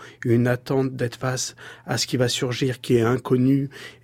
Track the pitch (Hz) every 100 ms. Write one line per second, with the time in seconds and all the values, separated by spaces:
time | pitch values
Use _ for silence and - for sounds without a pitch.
0 | - - 127 117 123 123 - 135 131 127
1 | 120 - 131 127 - - - - - 127
2 | - 123 120 - 131 117 135 120 - 123
3 | 113 131 - 127 127 139 139 - - -